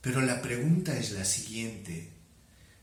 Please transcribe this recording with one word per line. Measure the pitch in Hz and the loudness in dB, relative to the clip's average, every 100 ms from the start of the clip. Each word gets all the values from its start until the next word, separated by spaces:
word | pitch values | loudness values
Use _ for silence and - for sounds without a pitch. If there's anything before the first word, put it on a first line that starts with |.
pero | 131 131 | 2 2
la | 127 123 | 2 2
pregunta | 127 120 147 175 185 127 | -2 0 4 4 4 0
es | 107 | -2
la | 98 | -2
siguiente: | 95 - - 110 113 107 95 82 80 - - - - - - - | 0 0 -2 -4 -4 -6 -8 -10 -10 -18 -20 -20 -20 -20 -20 -20